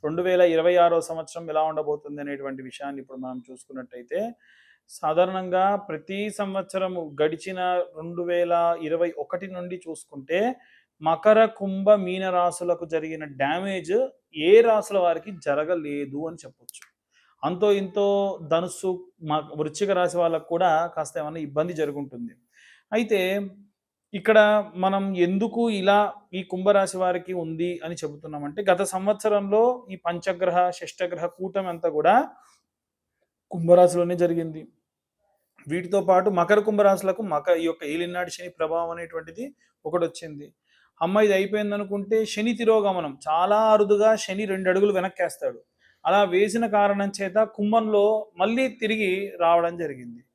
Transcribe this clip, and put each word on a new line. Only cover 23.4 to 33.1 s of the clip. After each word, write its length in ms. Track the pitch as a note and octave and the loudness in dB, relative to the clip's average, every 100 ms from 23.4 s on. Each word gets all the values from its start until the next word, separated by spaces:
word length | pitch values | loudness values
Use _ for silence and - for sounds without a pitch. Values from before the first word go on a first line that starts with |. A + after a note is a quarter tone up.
| G3 - _ _ _ _ _ | -6 -14 _ _ _ _ _
ఇక్కడ 260 | G3+ F3 G#3+ G#3 G#3+ G3+ E3+ | -4 6 6 8 4 0 -2
మనం 260 | F#3+ G3 G3 F#3 | 0 0 -2 0
ఎందుకు 440 | F3 F#3+ A3+ A#3 A#3 | 2 2 -2 0 -2
ఇలా 260 | G#3 F#3 G3+ G#3 - _ | 2 4 4 4 -4 _
ఈ 80 | F#3 | -10
కుంభరాశి 540 | F#3+ F#3 F#3 G3+ F#3+ F#3 | -8 -2 4 4 2 0
వారికి 360 | F3+ F3+ F3+ | -2 -2 -4
ఉంది 360 | F#3 D#3+ D#3+ F3 F3 | -8 -6 -4 -4 -6
అని 120 | D#3+ E3+ | -10 -8
చెబుతున్నామంటే, 640 | D3+ D3 D#3 D3+ D3 D3+ | -10 -10 -12 -10 -8 -4
గత 180 | G3 F3+ F#3 | 0 2 0
సంవత్సరంలో 680 | F#3 G3 G#3 A3 G#3 G3 G#3+ A#3 B3 G3 | -2 -2 0 2 0 2 4 4 0 -8
ఈ 60 | F#3+ E3+ | -8 -6
పంచగ్రహ, 520 | F3 F#3+ F3 F3+ F3 F3+ | -4 -4 -2 0 2 2
షష్టగ్రహ 540 | F3 D#3+ - F3+ E3+ F3 - | -2 -14 -6 -6 -4 -8 -6
కూటమి 320 | F#3 G3 F#3 | -6 -6 -6
అంతా 180 | E3+ E3+ | -4 -2
కూడా 240 | D3+ D#3 A3 D#4+ - _ _ _ _ _ _ _ | 2 4 4 2 -8 _ _ _ _ _ _ _